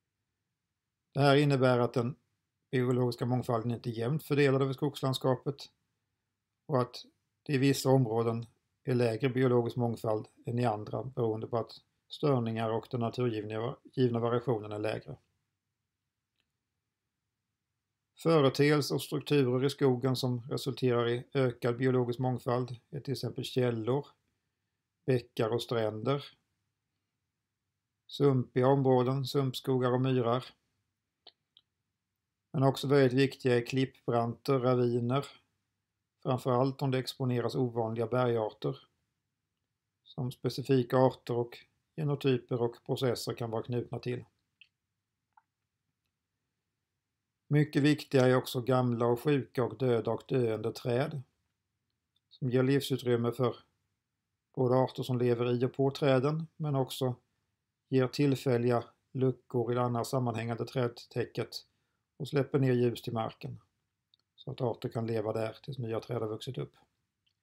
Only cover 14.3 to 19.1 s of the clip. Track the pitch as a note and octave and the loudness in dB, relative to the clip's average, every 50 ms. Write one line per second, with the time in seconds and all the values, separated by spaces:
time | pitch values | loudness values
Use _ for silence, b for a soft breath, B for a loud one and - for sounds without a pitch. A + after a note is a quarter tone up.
14.3 | A#2+ A#2+ A#2+ C#3+ A#2+ G#2 G#2 G#2+ G#2 G#2 G#2+ G#2+ A2+ A#2 - - C3+ - _ _ | 0 0 0 -2 -2 -4 -4 -8 -8 -6 -4 -4 -4 -6 -8 -12 -16 -18 _ _
15.3 | _ _ _ _ _ _ _ _ _ _ _ _ _ _ _ _ _ _ _ _ | _ _ _ _ _ _ _ _ _ _ _ _ _ _ _ _ _ _ _ _
16.3 | _ _ _ _ _ _ _ _ _ _ _ _ _ _ _ _ _ _ _ _ | _ _ _ _ _ _ _ _ _ _ _ _ _ _ _ _ _ _ _ _
17.3 | _ _ _ _ _ _ _ _ _ _ _ _ _ _ _ _ _ - - E3 | _ _ _ _ _ _ _ _ _ _ _ _ _ _ _ _ _ -4 0 2
18.3 | E3 D#3 C#3 C3+ C3 - C#3+ D3 D3+ D3+ C3+ - D#3+ C#3 - - | 4 6 6 4 4 4 4 4 4 4 2 0 -2 -4 -4 -4